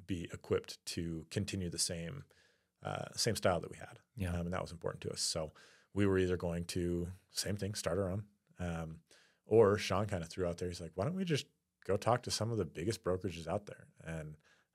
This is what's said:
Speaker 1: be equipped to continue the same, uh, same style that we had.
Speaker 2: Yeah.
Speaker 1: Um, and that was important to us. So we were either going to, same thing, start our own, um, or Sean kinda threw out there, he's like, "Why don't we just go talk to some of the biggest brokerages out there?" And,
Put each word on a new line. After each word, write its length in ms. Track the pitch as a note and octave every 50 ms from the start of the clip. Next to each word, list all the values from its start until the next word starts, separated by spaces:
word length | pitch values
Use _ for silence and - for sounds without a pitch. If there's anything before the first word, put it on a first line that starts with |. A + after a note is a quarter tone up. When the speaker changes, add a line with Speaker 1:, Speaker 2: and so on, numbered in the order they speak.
| F#2+
Speaker 1:
be 220 | - G2 E2+ F2 -
equipped 520 | - - - - G2 - - - - - _
to 400 | - - F#2 E2+ E2+ E2 D#2+ D2+ -
continue 400 | - G#2+ G2 - - G2 F2+ E2+
the 80 | E2 E2
same, 460 | - - F2+ E2+ E2+ E2+ F2+ F#2 F#2+ - - - _ _ _ _ _ _ _ _
uh, 240 | - G#1 G1+ - - - -
same 180 | - - A#2+ G2+
style 240 | - - G2+ F2+ E2
that 100 | - -
we 80 | - -
had. 200 | - - - - _ _ _
Speaker 2:
Yeah. 160 | A#2 F#2+ F2 F2
Speaker 1:
Um, 60 | F2 E2+
and 60 | F2
that 80 | F2+ F#2
was 80 | F2 -
important 300 | F2 E2+ - - - -
to 80 | - -
us. 100 | - -
So 300 | - - - D#2+ D#2+ D2 - - - - - - _ _ -
we 120 | G2 G#2
were 120 | G2 F#2+ F#2+
either 180 | F#2 F2+ F2+
going 280 | F2 F2+ F2 E2+ F2 F2
to, 420 | - - F#2 F2 F2 F2 E2+ F2 F2 F#2 - _ _
same 260 | - - - F2+ G2+
thing, 180 | G2+ F#2+ G2+ G#2+
start 240 | - - - E2 G2
our 120 | G2 F2+
own, 140 | F#2 G#2+ G#2+ - _ _ _ _ _ -
um, 400 | F2+ F2 E2+ E2 E2 D#2+ D#2+ - - _ - - - _ _ _ _
or 320 | - G#2+ A2+ A2 G2 G#2 G#2
Sean 280 | - - G2 F#2+ G#2+
kinda 200 | G2 G2+ F2 E2
threw 200 | E2+ - F#2+ F2+
out 120 | F2 E2+ -
there, 100 | F2+ F2+
he's 120 | E2+ -
like, 120 | E2+ E2 -
"Why 100 | F#2 G2+
don't 120 | D3 F3+
we 80 | F#3 F#3+
just 220 | E3+ D#3 B2 - - _ _ _ _ _ _ -
go 120 | - -
talk 260 | G2+ - A2 A#2+ A#2+ -
to 60 | -
some 220 | - - G#2+ A2+
of 60 | A#2 G#2+
the 60 | F2+
biggest 380 | D2 - - F2 G#2+ A2 -
brokerages 440 | - F2+ F#2 F2+ G#2 F#2+ E2 E2+ D#2 D#2+
out 180 | F2+ G#2 -
there?" 220 | - - - - - _ - -
And, 320 | D#2+ E2 D#2+ - - - - _ _ _ _ _ _